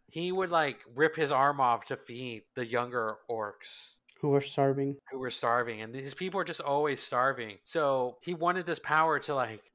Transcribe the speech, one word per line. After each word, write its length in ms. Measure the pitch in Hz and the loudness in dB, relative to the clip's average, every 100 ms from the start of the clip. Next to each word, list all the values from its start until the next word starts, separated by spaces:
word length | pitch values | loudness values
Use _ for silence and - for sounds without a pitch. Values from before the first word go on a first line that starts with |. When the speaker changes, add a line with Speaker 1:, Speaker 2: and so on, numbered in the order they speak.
| _ | _
Speaker 1:
he 200 | 160 175 | -6 -4
would, 200 | 185 185 | -2 2
like, 280 | 165 147 123 - 120 | 2 2 -2 -8 2
rip 200 | 156 156 | 2 4
his 160 | 143 | 2
arm 280 | 139 139 143 | 4 4 4
off 260 | 127 117 - | 4 2 0
to 120 | 131 | -10
feed 460 | - 120 127 113 - - | -8 -10 -10 -10 -10 -8
the 100 | 120 | -2
younger 520 | 120 123 123 110 107 - | -2 0 -2 -2 -4 -6
orcs. 640 | 113 104 - - - - _ _ - | -6 -6 -8 -14 -14 -14 _ _ -6
Speaker 2:
Who 80 | 151 | 2
were 100 | 143 | 2
starving. 560 | 143 - 139 139 139 139 - | 2 2 2 2 -2 -4 -10
Speaker 1:
Who 80 | 135 | -8
were 100 | 127 | -6
starving. 520 | - 123 120 120 110 | -2 2 2 0 -6
And 120 | 110 | -10
these 200 | 127 139 | -10 -10
people 260 | 135 185 190 | -8 -6 -4
are 60 | 170 | -4
just 160 | 160 | -4
always 400 | 143 143 147 135 | 0 0 2 -2
starving. 560 | - 123 135 123 110 101 - | -2 2 2 0 -8 -12 -6
So 540 | 165 143 135 127 120 | 0 2 2 0 -4
he 120 | - | -8
wanted 320 | 175 170 185 170 | -2 2 0 0
this 140 | 160 | -4
power 400 | - 156 160 147 | 2 4 4 2
to, 160 | - 139 | 0 -2
like, 260 | 117 110 _ | -2 -6 _